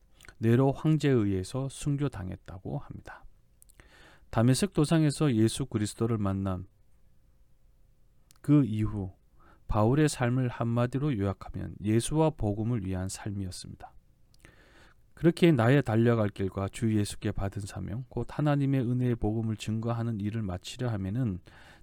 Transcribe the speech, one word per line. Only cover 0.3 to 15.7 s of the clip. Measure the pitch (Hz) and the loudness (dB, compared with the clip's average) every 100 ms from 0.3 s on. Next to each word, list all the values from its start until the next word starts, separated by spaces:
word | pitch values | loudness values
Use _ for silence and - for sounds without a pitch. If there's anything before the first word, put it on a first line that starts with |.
| - | -2
네로 | 110 120 135 | 2 4 4
황제에 | 135 156 156 147 | 2 2 2 4
의해서 | 127 101 95 95 127 135 | 4 2 0 -4 -6 -8
순교당했다고 | - 147 143 143 98 92 92 - 92 - 139 | -6 -4 -2 -2 -6 -10 -12 -14 -12 -8 -8
합니다. | - - - - - - _ _ - - - - - - - | -10 -16 -16 -20 -20 -20 _ _ -20 -20 -20 -20 -20 -20 -6
다메섹 | - 120 131 202 | 2 4 4 2
도상에서 | - 151 165 151 - 151 | 0 2 4 2 2 2
예수 | 110 110 - 135 | 4 2 2 -4
그리스도를 | 107 104 - 113 113 | -2 -2 -2 -2 0
만난 | 98 98 98 92 92 _ _ _ _ _ _ _ _ _ _ _ _ _ _ _ _ - | 0 -2 -2 -4 -8 _ _ _ _ _ _ _ _ _ _ _ _ _ _ _ _ -8
그 | - 147 | 4 4
이후 | 117 107 107 107 92 - _ _ - - - | 4 0 -2 -2 -6 -10 _ _ -20 -16 -4
바울의 | 107 107 143 151 | 2 4 4 2
삶을 | - 120 127 123 | 2 0 0 -2
한마디로 | - 117 117 120 131 151 110 | -2 -2 0 0 -2 -2 -2
요약하면 | 98 - - 95 92 - | -2 -4 -10 -10 -10 -6
예수와 | 101 113 - 151 156 | 0 0 2 2 0
복음을 | 151 107 104 110 120 95 | 0 -2 -2 -2 -2 -2
위한 | 92 95 | -4 -6
삶이었습니다. | - 107 98 92 - - - - - _ _ _ - - - - - - _ _ | -8 -8 -6 -8 -10 -14 -16 -18 -20 _ _ _ -20 -20 -20 -20 -20 -20 _ _
그렇게 | - 160 170 170 | 2 2 6 4
나의 | 135 113 | 6 6